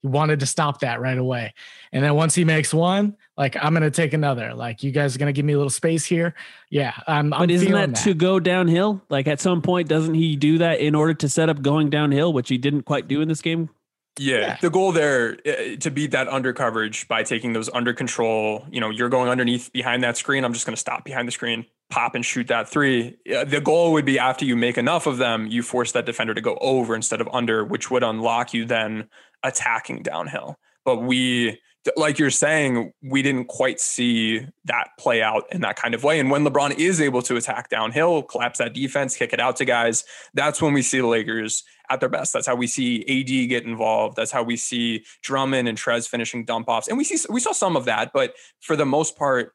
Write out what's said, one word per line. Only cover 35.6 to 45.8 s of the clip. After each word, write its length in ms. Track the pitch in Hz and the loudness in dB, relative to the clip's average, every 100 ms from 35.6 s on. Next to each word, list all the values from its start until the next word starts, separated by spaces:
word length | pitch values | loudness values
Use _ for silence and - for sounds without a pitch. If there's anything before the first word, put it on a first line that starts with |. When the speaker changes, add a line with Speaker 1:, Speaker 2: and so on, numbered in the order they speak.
Speaker 3:
that 140 | 110 104 | -4 -4
kind 180 | 120 | -4
of 100 | 117 | 0
way. 160 | 139 160 | 0 2
And 120 | 135 | 2
when 120 | 143 | 2
LeBron 360 | 147 139 143 143 | 2 2 0 2
is 200 | 170 175 | 0 2
able 220 | 143 127 | 2 0
to 120 | 123 123 | 0 -2
attack 340 | 113 113 120 | -2 -6 -4
downhill, 540 | 110 113 131 165 127 | -4 -2 0 2 2
collapse 340 | 101 113 120 - | -2 -4 -4 -2
that 160 | 117 | -6
defense, 420 | 110 135 143 135 - | -4 -4 -2 -4 -2
kick 180 | 120 | -2
it 60 | 120 | 0
out 180 | 120 123 | 0 0
to 80 | 127 | 0
guys, 380 | 120 117 110 - - - | 2 2 0 -6 -18 -8
that's 300 | - 147 143 | -2 -2 0
when 100 | 160 | 2
we 80 | 143 | 2
see 180 | 123 131 | 2 0
the 60 | 120 | 2
Lakers 580 | 117 107 113 110 - - _ - | 2 0 -4 -4 -6 -8 _ -6
at 80 | 131 | -2
their 100 | 127 | 0
best. 240 | 87 - | -2 -2
That's 140 | 113 135 | -4 -2
how 80 | 123 | -2
we 100 | 120 | -2
see 360 | - 123 120 135 | -2 -2 -2 0
A 140 | 135 | -2
D 240 | 131 131 123 | 0 0 0
get 200 | 123 113 | -2 -4
involved. 500 | 113 110 110 110 131 | -2 0 2 0 -2
That's 160 | 110 | -4
how 100 | 131 | -2
we 160 | 120 117 | -2 -4
see 480 | - 123 117 110 - - | -4 -2 -2 -4 -8 -14
Drummond 460 | - 135 135 135 123 | -4 -2 0 0 0
and 100 | |
Trez 320 | 110 | -2